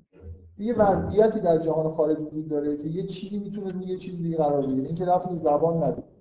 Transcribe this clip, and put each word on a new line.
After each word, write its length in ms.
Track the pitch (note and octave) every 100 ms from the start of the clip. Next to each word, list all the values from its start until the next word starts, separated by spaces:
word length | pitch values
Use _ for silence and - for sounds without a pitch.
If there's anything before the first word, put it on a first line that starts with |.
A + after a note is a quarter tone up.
| _ - - - - -
یه 180 | G#3+ A3+
وضعیتی 600 | G3+ F3 E3 F#3 A3 -
در 180 | F3 D#3+
جهان 300 | D#3+ D#3 D#3
خارج 340 | D#3+ D3+ D#3
وجود 260 | D3+ D#3 D#3
داره 300 | D3 D3 D3
که 100 | D#3
یه 180 | E3 -
چیزی 340 | - G3 G3+
می‌تونه 320 | G3+ G#3 F#3+
روی 140 | F3+ F#3
یه 120 | F#3
چیز 260 | - F3
دیگه 140 | E3 D#3+
قرار 300 | D3 C#3+ C3
بگیره. 180 | C3 C3+
این 100 | E3
که 100 | F3+
رفتی 300 | F3+ F#3 E3+
زبان 420 | D#3 D3 D#3+ E3
نداره. 260 | C#3+ A#2 - -